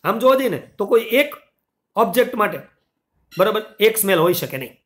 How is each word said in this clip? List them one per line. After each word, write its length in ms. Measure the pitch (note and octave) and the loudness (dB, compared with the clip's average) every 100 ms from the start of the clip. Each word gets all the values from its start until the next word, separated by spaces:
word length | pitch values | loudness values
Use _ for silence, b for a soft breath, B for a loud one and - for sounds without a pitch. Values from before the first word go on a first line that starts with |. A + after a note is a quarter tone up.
આમ 160 | E3 A3 | -2 0
જોવા 160 | B3+ | 2
જઈએ 140 | C4 B3+ | 2 0
ને 80 | D3 | -6
તો 280 | - _ | -10 _
કોઈ 160 | G#3 A#3 | 0 0
એક 340 | A3 B3 D4 - _ _ _ _ _ | 2 0 0 -6 _ _ _ _ _
ઓબ્જેક્ટ 400 | G3 A3 A#3 A#3 | -4 0 0 -2
માટે, 240 | A#3 G3+ D3+ - _ _ _ _ _ _ D#3+ | -2 -4 -4 -16 _ _ _ _ _ _ -2
બરાબર, 240 | G3+ G#3+ G#3+ - | 0 0 -8 0
એક 180 | G#3+ A3 | 2 2
સ્મેલ 220 | G3 F3+ | 0 2
હોઈ 140 | E3+ | 2
શકે 240 | F3 D3 C3+ | 0 -4 -10
નહીં. 160 | B2+ _ | -12 _